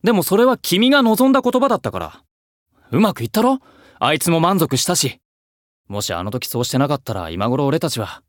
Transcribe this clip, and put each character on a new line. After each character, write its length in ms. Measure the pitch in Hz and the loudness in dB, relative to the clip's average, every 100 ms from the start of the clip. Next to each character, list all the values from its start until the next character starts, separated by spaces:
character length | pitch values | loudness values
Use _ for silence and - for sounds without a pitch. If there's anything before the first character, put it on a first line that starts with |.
で 80 | 208 | 2
も 100 | 214 | 2
そ 160 | 165 196 | 2 2
れ 80 | 254 | 4
は 140 | 247 | 2
君 320 | - 185 247 | -2 2 4
が 100 | 285 | 4
望 300 | 233 220 262 | 4 4 4
ん 20 | |
だ 80 | 269 | 4
言 100 | 247 254 | 2 0
葉 100 | 269 | 0
だ 80 | 226 | 0
っ 40 | |
た 100 | - | -4
か 60 | 95 | -8
ら。 260 | 80 - _ _ _ _ _ _ _ | -10 -14 _ _ _ _ _ _ _
う 80 | 143 | 0
ま 160 | 208 - | 0 0
く 80 | |
い 20 | 117 | -4
っ 40 | |
た 100 | 214 | 0
ろ？ 180 | 240 262 _ _ - _ | 2 0 _ _ -20 _
あ 140 | 123 | -2
い 60 | 156 | 0
つ 100 | 170 | 0
も 100 | 165 | 2
満 200 | 165 190 | 2 2
足 180 | 156 131 | 0 0
し 80 | - | 0
た 100 | 180 | -2
し。 240 | 135 - _ _ _ _ _ _ _ | -2 -6 _ _ _ _ _ _ _
も 140 | 101 | -8
し 120 | 104 | -6
あ 100 | 87 | -6
の 60 | 95 | -6
時 160 | 123 - | -8 -6
そ 140 | 117 | -6
う 60 | - | -2
し 40 | |
て 80 | 127 | 0
な 100 | 139 | 0
か 80 | 143 | -2
っ 60 | |
た 140 | - 95 | -6 -8
ら 160 | 85 | -8
今 180 | 85 107 | -4 -2
頃 160 | 131 139 | 0 0
俺 140 | 156 | -2
た 100 | 160 | -4
ち 100 | 123 | -6
は。 220 | 101 - | -8 -12